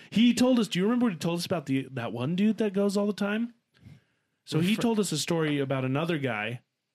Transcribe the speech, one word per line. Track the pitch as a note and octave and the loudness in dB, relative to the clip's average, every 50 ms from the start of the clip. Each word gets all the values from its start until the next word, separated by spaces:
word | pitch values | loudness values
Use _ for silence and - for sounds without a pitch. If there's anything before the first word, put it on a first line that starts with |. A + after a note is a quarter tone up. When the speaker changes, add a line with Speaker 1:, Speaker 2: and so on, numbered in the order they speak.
| - - | -16 -4
Speaker 1:
He | - G3+ A#3 B3 A#3 | 2 4 4 6 6
told | - B3 B3+ C4 A#3+ | 4 4 4 4 4
us, | G#3+ - | 2 0
do | - F3 | 0 0
you | F#3+ | 0
remember | G#3+ B3 B3 B3 | 2 2 2 2
what | A#3 F3+ | 0 0
he | C#3+ | -2
told | - E3+ E3+ E3+ | -2 -2 -2 -2
us | E3+ | -2
about | - F#3 E3 C#3+ | -4 -4 -4 -2
the, | C#3+ C3+ C3+ C3+ C3 C3 | -2 -2 -2 -2 -4 -8
that | B2 A#2 A2 G2+ | -8 -6 -6 -4
one | A#2+ B2 C#3+ F3+ | -4 -4 -2 0
dude | F#3 G#3 G#3+ G#3 - | 2 2 2 2 0
that | A3 G#3 F#3 | -2 -2 0
goes | G3+ G3+ G3+ F#3+ G#3 | 0 0 0 0 0
all | G3+ | 0
the | G#3 G3+ | -2 -2
time? | - G#3 G3 G#3 A3 A#3 A#3 - _ _ _ _ _ - - - - _ _ _ _ _ _ _ _ _ | -2 -4 -2 -2 -2 -4 -6 -8 _ _ _ _ _ -20 -20 -20 -20 _ _ _ _ _ _ _ _ _
So | - C#3+ D3+ | -4 0 0
he | E3+ F#3 A3 | 2 2 2
Speaker 2:
Fr- | F3 - | 2 2
Speaker 1:
told | A#3 A3+ G#3 | 2 2 2
us | G3 - D#3+ | 0 0 -2
a | C#3+ | -4
story | - - E3+ E3 D#3+ D3+ D3 C#3+ | -2 -2 0 0 0 0 0 0
about | C#3 C3 C#3 C3+ C3 | 0 0 -2 -2 -2
another | C3 C3 C#3+ E3+ E3+ E3+ D3 | 0 0 0 0 0 -2 -2
guy | C3+ B2+ A2+ G#2 G#2+ A2 B2 B2 - _ _ _ _ _ _ | -2 -2 -2 -4 -4 -6 -6 -8 -12 _ _ _ _ _ _